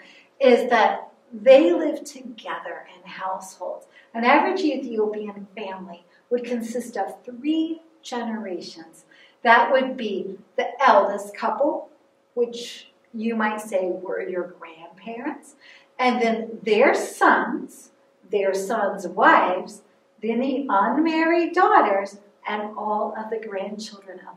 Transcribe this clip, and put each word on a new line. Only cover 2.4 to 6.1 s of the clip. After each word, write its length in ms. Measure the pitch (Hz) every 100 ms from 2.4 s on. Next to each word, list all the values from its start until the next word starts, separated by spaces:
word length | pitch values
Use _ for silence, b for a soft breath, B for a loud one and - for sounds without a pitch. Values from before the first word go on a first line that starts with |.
| 185 - 175 170 - -
in 120 | 185
households. 800 | 180 190 190 - - 185 - - b b
An 100 | 233
average 360 | 240 294 392 381
Ethiopian 880 | 311 254 247 220 214 214 208 202 196 226
family 480 | 196 190 185 170 _